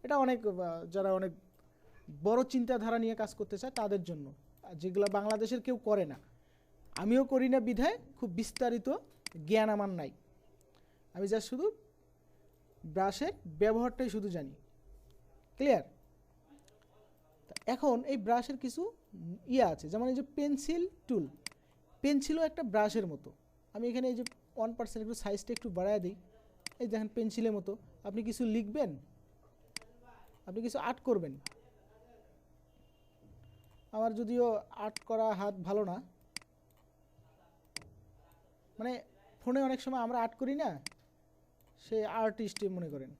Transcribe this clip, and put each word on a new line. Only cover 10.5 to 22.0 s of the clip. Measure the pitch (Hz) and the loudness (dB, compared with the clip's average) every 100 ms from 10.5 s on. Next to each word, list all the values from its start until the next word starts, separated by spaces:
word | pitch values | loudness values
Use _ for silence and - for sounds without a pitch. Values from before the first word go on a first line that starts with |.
| - _ - - _ - | -20 _ -20 -20 _ -16
আমি | 175 196 | -4 0
যা | 220 | 0
শুধু | - 254 403 440 - _ _ _ _ - - _ _ - | 0 0 0 -2 -20 _ _ _ _ -20 -20 _ _ -16
ব্রাশের | 160 156 190 196 320 403 170 156 | -6 0 0 0 -4 -4 -14 2
ব্যবহারটাই | 208 220 247 240 247 | 4 4 0 0 -2
শুধু | 208 202 | -2 -4
জানি। | 170 135 143 - - - - - - - - _ - | -4 -8 -14 -20 -20 -20 -20 -20 -20 -20 -20 _ 2
ক্লিয়ার? | 277 196 - - - - _ _ _ - - - _ - - _ _ _ - | 6 6 2 -16 -20 -20 _ _ _ -20 -20 -20 _ -20 -20 _ _ _ -16
তা | - - | -8 -4
এখন | 254 302 240 262 | 2 4 2 2
এই | 269 196 | -2 2
ব্রাশের | 233 240 262 | 2 2 -6
কিছু | 262 320 392 466 _ 190 165 190 - | -6 -4 -6 -6 _ -12 -10 -10 2
ইয়ে | 254 202 | 6 6
আছে, | 156 151 | 4 -4
যেমন | 208 254 | -2 0
এই | 254 | -2
যে | 277 - | -4 -2
পেন্সিল | 294 277 285 339 370 - - | 0 0 0 0 -2 -6 -2
টুল, | 226 139 - - - _ _ _ - | 0 0 -8 -18 -18 _ _ _ -2